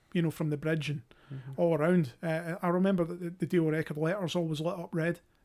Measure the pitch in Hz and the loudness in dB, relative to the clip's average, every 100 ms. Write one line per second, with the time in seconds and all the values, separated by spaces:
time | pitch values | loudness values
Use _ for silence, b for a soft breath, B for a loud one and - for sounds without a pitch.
0 | _ 180 165 - 156 147 151 160 143 147 | _ 0 0 0 -2 -2 0 -2 -2 -6
1 | - B B 135 127 131 170 160 156 180 | -10 B B -14 -8 0 2 4 4 4
2 | 143 - 170 160 170 185 180 180 185 190 | 4 -2 -4 -4 -4 -4 0 2 4 2
3 | 165 175 175 175 147 175 160 156 156 151 | 0 -4 -8 -6 0 2 2 2 -2 -2
4 | 160 202 175 180 165 151 160 185 170 170 | -2 0 -2 -2 -2 -2 -4 -6 -4 -2
5 | 160 175 _ _ | -2 -2 _ _